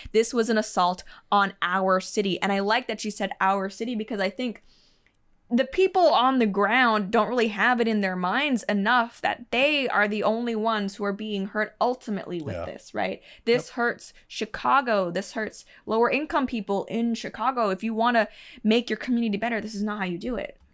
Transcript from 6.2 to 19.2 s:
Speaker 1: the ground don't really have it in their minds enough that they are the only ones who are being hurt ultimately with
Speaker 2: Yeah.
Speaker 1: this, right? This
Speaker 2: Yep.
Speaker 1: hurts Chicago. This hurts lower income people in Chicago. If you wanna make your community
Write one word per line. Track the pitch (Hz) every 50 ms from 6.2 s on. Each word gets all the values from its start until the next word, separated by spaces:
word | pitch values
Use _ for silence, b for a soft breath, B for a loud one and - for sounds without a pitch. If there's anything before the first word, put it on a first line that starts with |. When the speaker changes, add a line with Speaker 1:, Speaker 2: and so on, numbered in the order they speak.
| 247 262 262 254
Speaker 1:
the | 233
ground | 208 190 202 202 196 233 262 254 233 220 208 196 180
don't | 233 220 214 170
really | 247 247 226 226
have | 208 190 208 247 254 233
it | 233
in | 226 220 208
their | 196 185 185
minds | 180 175 180 208 262 294 294 254 202 - -
enough | 208 202 196 220 247 247 233 240 - -
that | - - - - 240 -
they | - 240 269 302 302 285 262 -
are | - 196 208 208
the | 214 208
only | - 208 220 233 240 240 226
ones | 214 214 226 220 214 202 196 202
who | - 202
are | 202
being | 196 202 214 214 208 196 196 202
hurt | - 214 214 214 - -
ultimately | - 247 254 - - 233 208 185 - - 175 170
with | 147 127 95
Speaker 2:
Yeah. | 85 82
Speaker 1:
this, | - - - - - -
right? | 107 98 92 95 B B B B B -
This | 226 233 247 - -
Speaker 2:
Yep. | -
Speaker 1:
hurts | 247 240 240 - - - - b b b -
Chicago. | - - 220 214 - - - 240 254 277 262 240 220 202 185 175
This | 170 160 - -
hurts | - 226 214 208 - - B B B B B
lower | 214 214 226 240 233
income | - 269 311 302 339 294 262
people | 254 254 220 202 - 202 196 -
in | - - 233 233 233 226
Chicago. | - - 214 - - 220 254 262 247 226 196
If | 190 185 214
you | 226
wanna | 220 220 226 240 240 226 208 220 B B B B B B -
make | 208 220 247 240 -
your | 214
community | - - 254 240 233